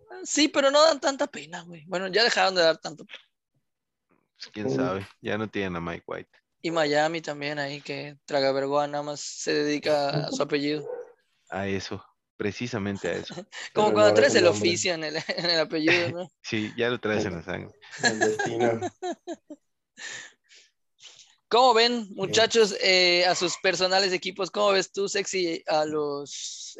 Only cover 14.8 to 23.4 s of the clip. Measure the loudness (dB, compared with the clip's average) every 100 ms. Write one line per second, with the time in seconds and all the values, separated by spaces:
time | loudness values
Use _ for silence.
14.8 | -2 -4 -6 -6 -6 -4 0 0 0 0
15.8 | 2 2 0 -6 -10 _ -6 -4 -4 -2
16.8 | -2 -2 -2 -2 -2 -6 -8 -8 -10 -16
17.8 | -20 -4 -2 2 0 0 -2 0 0 0
18.8 | -4 -8 -10 -8 -12 -14 -16 -20 _ _
19.8 | _ -18 -14 -14 -16 _ _ -20 _ _
20.8 | _ _ -20 -20 -20 _ _ 4 6 6
21.8 | 4 0 -6 -6 0 2 4 4 2 2
22.8 | 4 6 6 4 4 2